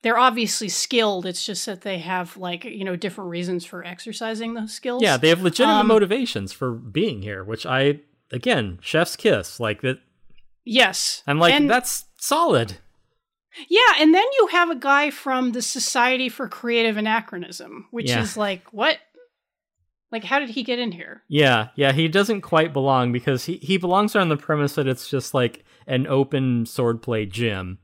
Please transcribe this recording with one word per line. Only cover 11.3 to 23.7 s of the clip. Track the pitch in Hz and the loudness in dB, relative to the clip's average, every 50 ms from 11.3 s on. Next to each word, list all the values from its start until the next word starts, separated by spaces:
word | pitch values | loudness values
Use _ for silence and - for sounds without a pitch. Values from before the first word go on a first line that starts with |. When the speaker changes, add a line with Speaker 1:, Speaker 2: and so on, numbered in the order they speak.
| 139 156 | 2 4
Speaker 2:
like, | 170 170 277 | 6 6 6
Speaker 1:
And | 294 294 285 | 4 4 4
Speaker 2:
"That's | 226 254 - - - - - _ _ _ | 2 0 0 -4 -8 -8 -10 _ _ _
solid." | - - 285 311 349 311 180 123 113 95 90 - _ _ _ _ _ _ _ _ _ _ _ _ _ _ _ 339 294 _ | -4 -2 0 2 2 4 2 2 0 -2 -8 -18 _ _ _ _ _ _ _ _ _ _ _ _ _ _ _ -20 -4 _
Speaker 1:
Yeah, | 339 440 494 480 339 277 | 4 6 6 6 6 6
and | 311 311 330 | 6 6 8
then | 370 427 508 554 539 | 6 4 2 4 2
you | 427 - | 2 4
have | - 359 349 339 | 4 2 2 2
a | 330 | 0
guy | 247 277 277 277 285 294 294 | -4 2 2 4 4 4 0
from | 277 - - 277 262 254 254 247 | -4 -6 -6 -4 -2 -2 -2 -2
the | 226 247 | -2 -4
Society | - - - 262 - - - 254 240 254 254 254 262 247 | -6 -6 -4 -4 -4 -2 0 2 2 2 2 0 -2 -4
for | - - 262 | -4 -6 -10
Creative | 214 - - - 240 233 233 226 226 214 | -10 -10 -8 -4 0 2 2 2 2 0
Anachronism, | 214 214 220 220 226 214 - - 180 170 - 175 - - - - - - _ | 0 0 0 0 -2 -2 -6 -12 -12 -12 -12 -14 -16 -16 -16 -16 -18 -18 _
which | - 233 180 127 | -10 -6 -4 -2
Speaker 2:
Yeah. | 123 113 | 0 0
Speaker 1:
is | 214 208 - | 0 -2 -2
like, | 214 208 202 190 185 _ - | -4 -2 -4 -4 -6 _ -16
what? | - 202 240 311 - - _ _ _ _ - _ _ _ _ _ _ _ _ _ _ _ _ _ _ _ _ _ | -4 0 0 0 0 -2 _ _ _ _ -20 _ _ _ _ _ _ _ _ _ _ _ _ _ _ _ _ _
Like, | 233 226 202 | -12 -10 -4
how | 175 269 285 | -2 -2 -2
did | 294 233 | -2 -2
he | 220 277 | -6 -8
get | 226 254 240 240 | -4 -4 -4 -4
in | 247 226 | -4 -6
here? | 175 170 170 - - - _ _ | -8 -10 -16 -18 -18 -20 _ _
Speaker 2:
Yeah, | 151 151 147 135 123 110 107 - _ | 2 4 4 6 4 2 0 -2 _
yeah, | - 143 139 | 0 2 2
he | 131 156 165 160 | 4 2 0 2
doesn't | 156 196 202 214 220 202 | 2 2 2 2 0 -4
quite | - - 175 160 160 165 139 | -2 0 2 2 2 2 0
belong | 139 131 139 135 127 123 123 | 0 2 4 4 4 2 2
because | 120 123 120 147 135 123 - | 0 -2 -2 -2 -2 -2 -4
he, | - 175 | -6 -8
he | - - 143 | -8 -2 0